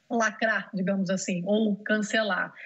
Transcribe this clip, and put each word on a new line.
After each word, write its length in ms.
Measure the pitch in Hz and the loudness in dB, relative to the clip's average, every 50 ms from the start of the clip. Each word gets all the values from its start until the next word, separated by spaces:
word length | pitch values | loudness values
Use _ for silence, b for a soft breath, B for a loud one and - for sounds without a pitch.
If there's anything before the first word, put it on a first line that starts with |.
| _ - | _ -2
lacrar, 580 | 247 233 220 214 214 - 233 220 214 202 202 - - | 0 2 2 0 0 0 0 0 0 0 -2 -4 -4
digamos 340 | 185 190 196 196 196 190 170 | -2 0 0 0 0 0 0
assim, 340 | 190 185 - - 185 175 175 | 0 0 0 -2 -2 -2 0
ou 300 | 196 208 214 226 208 202 | 2 2 4 4 2 0
cancelar. 760 | - - - 214 214 208 - - 220 220 196 180 180 170 165 - B B | 0 -2 0 0 0 0 0 0 0 0 0 0 -2 -4 -4 -8 B B